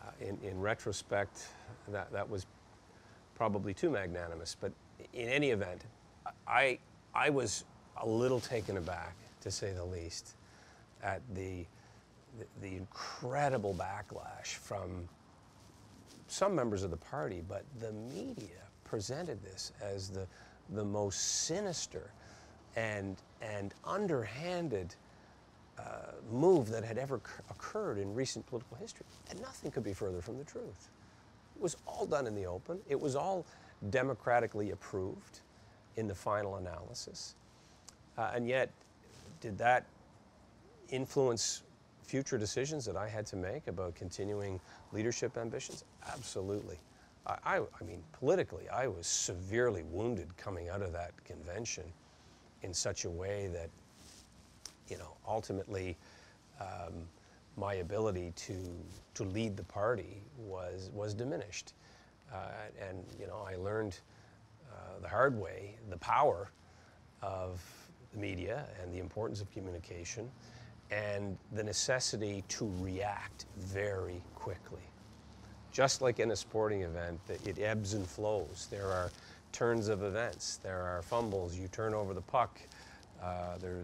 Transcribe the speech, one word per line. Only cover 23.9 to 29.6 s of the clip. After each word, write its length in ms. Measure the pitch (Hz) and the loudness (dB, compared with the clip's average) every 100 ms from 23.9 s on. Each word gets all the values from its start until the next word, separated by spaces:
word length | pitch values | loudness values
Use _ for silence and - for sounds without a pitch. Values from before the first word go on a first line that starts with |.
| 185 202 139 98 120 170 180 165 104 87 - - - - - - - - - | 0 4 2 2 -2 -2 0 2 0 0 -6 -18 -20 -20 -20 -20 -20 -16 -12
uh, 340 | 110 110 - 71 123 | -8 -8 -8 -10 -4
move 380 | 117 165 180 110 | 6 10 10 8
that 160 | 113 | 2
had 140 | 110 113 | 0 0
ever 220 | 135 123 | 0 -2
c-, 180 | - - - | -4 -10 -10
occurred 480 | - - 214 196 104 | -10 -6 -2 0 0
in 160 | 98 | 0
recent 320 | 110 131 113 - | 0 0 -2 -4
political 300 | 120 - 120 | -6 -6 -10
history. 300 | 220 - - - - | -10 -12 -16 -16 -12
And 100 | 180 | -10
nothing 300 | 262 - | -10 -6